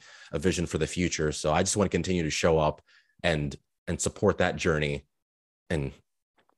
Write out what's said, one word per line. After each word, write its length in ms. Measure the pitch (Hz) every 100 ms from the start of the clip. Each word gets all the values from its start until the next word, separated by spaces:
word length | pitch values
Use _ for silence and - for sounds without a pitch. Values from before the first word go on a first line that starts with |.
| - - -
a 80 | 80
vision 280 | 90 87 82
for 120 | 78
the 80 | 78
future. 460 | - 87 - 78
So 200 | 76 76
I 100 | 78
just 120 | 95 104
wanna 120 | 95
continue 340 | 90 82 90
to 80 | 80
show 280 | - 90 80
up 220 | 78 - _ _ _ _
and, 320 | 87 78 73 69 _ _ -
and 120 | 85
support 380 | - - 101 87
that 160 | 90
journey 500 | 78 90 76 73 71 - _ _ _ _ _ -
and, 200 | 82 69 - _ _ _ _ _